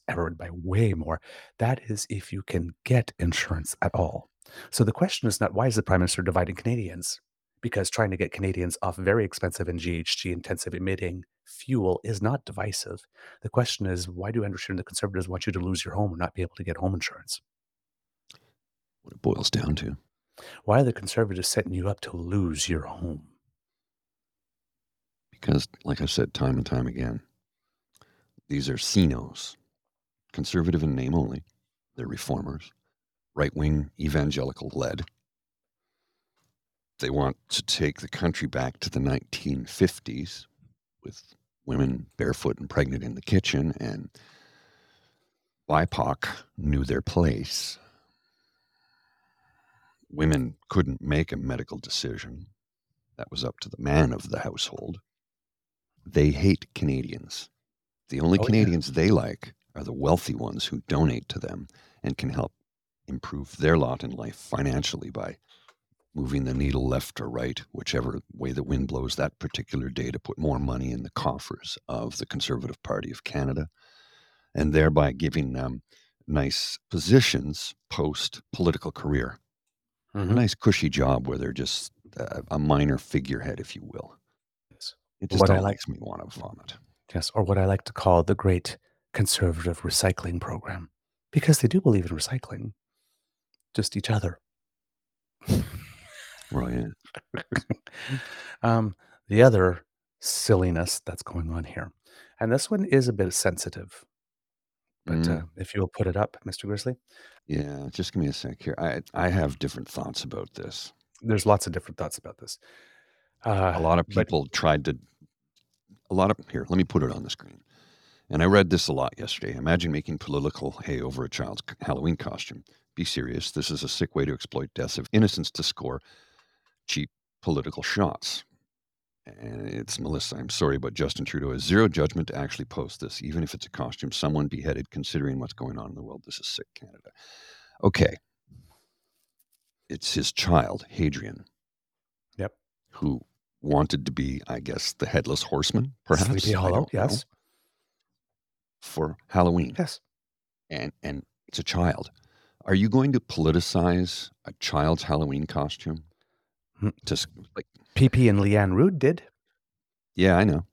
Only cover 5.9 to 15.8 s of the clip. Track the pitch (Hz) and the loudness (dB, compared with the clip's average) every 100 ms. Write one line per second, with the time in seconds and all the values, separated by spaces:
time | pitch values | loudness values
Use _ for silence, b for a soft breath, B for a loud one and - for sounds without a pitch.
5.9 | 92 90 - 92 90 90 90 - 120 95 | 4 4 2 0 2 0 -2 -2 -2 -4
6.9 | 90 90 - _ _ _ _ 117 104 95 | -6 -8 -10 _ _ _ _ -4 -2 0
7.9 | - 107 92 87 - 95 92 90 - 92 | 0 0 0 -2 -2 -2 -2 -4 -4 -4
8.9 | 87 95 110 101 - 90 - 87 87 85 | -2 2 2 2 -2 -4 -4 -4 -4 -4
9.9 | 85 80 - 92 87 - 92 - - 95 | -4 -4 -4 -4 -6 -4 -6 -6 -4 -2
10.9 | 92 90 90 90 _ - - - 127 95 | -2 -4 -6 -12 _ -20 -14 -2 2 2
11.9 | 90 107 104 107 131 - 98 101 98 - | 2 -2 -2 0 -2 -4 -6 -6 -6 -8
12.9 | - - B B B 110 - 120 - 98 | -12 -16 B B B -2 2 2 0 -2
13.9 | 90 87 90 98 113 101 90 - 95 - | -2 -4 -6 -4 -2 -2 -4 -6 -6 -6
14.9 | - 101 95 90 92 - 92 87 90 | -4 -4 -2 -4 -4 -4 -2 -2 -2